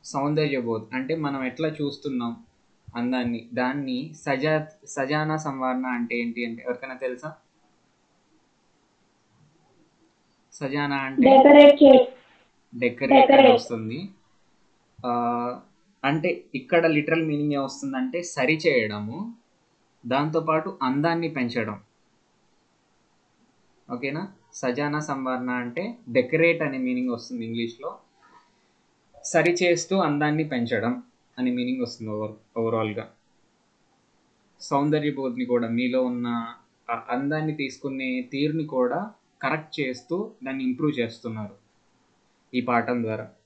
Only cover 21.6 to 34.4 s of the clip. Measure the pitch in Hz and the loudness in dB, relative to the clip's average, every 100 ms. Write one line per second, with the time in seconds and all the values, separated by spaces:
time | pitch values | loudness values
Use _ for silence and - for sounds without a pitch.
21.6 | 107 104 - _ _ _ _ _ _ _ | -6 -8 -16 _ _ _ _ _ _ _
22.6 | _ _ _ _ _ _ _ _ _ _ | _ _ _ _ _ _ _ _ _ _
23.6 | _ _ _ 123 135 151 196 - _ - | _ _ _ -8 -6 -6 -10 -16 _ -8
24.6 | 131 127 147 147 147 135 131 127 123 123 | -6 -4 -4 -4 -4 -6 -4 -4 -4 -6
25.6 | 123 120 202 - - 120 123 156 170 160 | -6 -8 -8 -10 -2 0 2 2 2 2
26.6 | 151 135 127 127 127 117 - 123 113 117 | -2 -4 -4 -2 -4 -6 -8 -10 -8 -6
27.6 | 113 - - - _ _ _ - _ _ | -6 -8 -14 -14 _ _ _ -20 _ _
28.6 | _ _ _ _ _ - - 170 165 175 | _ _ _ _ _ -20 -2 2 2 2
29.6 | 180 170 - 190 165 147 151 151 156 127 | 2 0 0 0 0 0 0 0 -2 -4
30.6 | 117 117 110 127 - _ _ - 127 123 | -2 -2 -2 -4 -10 _ _ -6 -4 -2
31.6 | 123 127 117 - 110 107 107 107 _ - | -4 -4 -6 -8 -8 -8 -8 -10 _ -6
32.6 | 113 113 110 104 110 _ _ _ _ _ | -2 -2 -4 -6 -12 _ _ _ _ _
33.6 | _ _ _ _ _ _ _ _ | _ _ _ _ _ _ _ _